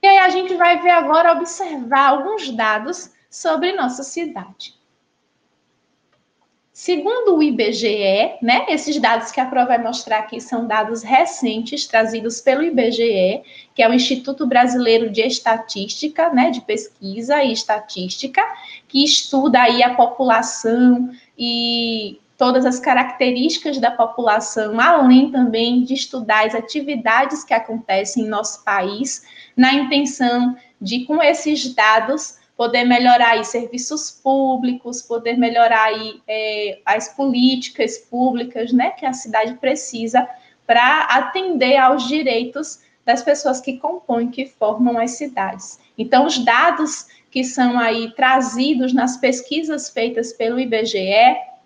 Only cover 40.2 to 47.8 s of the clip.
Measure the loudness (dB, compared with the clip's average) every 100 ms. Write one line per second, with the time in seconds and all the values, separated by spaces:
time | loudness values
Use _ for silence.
40.2 | 0 -8 _ _ 2 4 4 2 2 0
41.2 | 0 -6 -4 -2 2 4 4 2 -2 -2
42.2 | -2 -2 -4 -8 -10 -14 _ _ -2 0
43.2 | 2 0 0 -4 -6 -8 -6 -8 -4 -2
44.2 | -2 -6 -12 _ -2 2 0 0 -4 -6
45.2 | -8 -6 -6 -8 -16 -20 _ -10 0 2
46.2 | 2 0 2 4 2 2 -4 -6 -14 _
47.2 | _ -6 -6 0 0 2